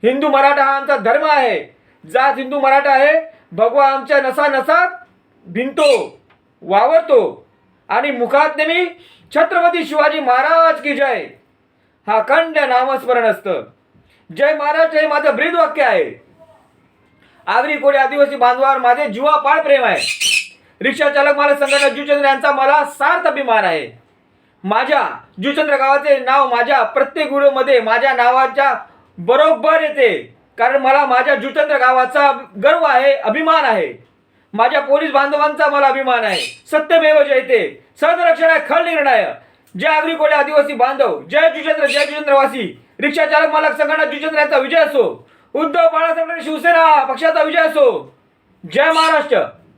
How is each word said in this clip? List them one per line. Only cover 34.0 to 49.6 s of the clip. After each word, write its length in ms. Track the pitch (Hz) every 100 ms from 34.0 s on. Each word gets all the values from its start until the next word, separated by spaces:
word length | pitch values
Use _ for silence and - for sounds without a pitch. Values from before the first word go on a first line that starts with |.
| _ _ _ _ _
माझ्या 260 | 208 247 294
पोलीस 300 | 285 285 311
बांधवांचा 600 | 269 277 294 302 302 302
मला 160 | 285 277
अभिमान 380 | 269 262 240
आहे. 160 | 214 180
सत्यमेव 840 | - - _ 302 302 330 311 302
जयते, 600 | 285 262 269 240 165 - _ _
सदरक्षण 500 | 302 339 339 330 320
आहे 100 | 320 294
खल 160 | 320
निर्णय. 480 | 339 320 277 233 160 - _ _ _
जय 140 | 185 285
आगरी 260 | 311 311
कोळी 180 | 320 302
आदिवासी 420 | 294 285 302 285
बांधव, 480 | 269 247 277 247 156
जय 260 | 160 285 330
जुचंद्र, 380 | 320 311 311 285
जय 180 | 285 285
जुचंद्रवासी. 760 | 302 294 277 269 262 196 - _ _
रिक्षा 260 | 285 311 302
चालक 260 | 302 311
मालक 240 | 311 302 -
संघटना 280 | 294 311
जुचंद्र 340 | 311 285 311 311
यांचा 200 | 294 285
विजय 180 | 269 330
असो. 520 | 302 285 185 - - _ _
उद्धव 340 | 277 311 339 330
बाळासाहेब 400 | 320 330 330 330
ठाकरे 140 | 339
शिवसेना 640 | 277 311 330 339 320 302
पक्षाचा 380 | 262 254 320 320
विजय 180 | 302 330
असो. 540 | 320 302 262 175 - _ _ _ _ _ 170
जय 180 | 254 311
महाराष्ट्र. 520 | 320 320 311 294 214 143 -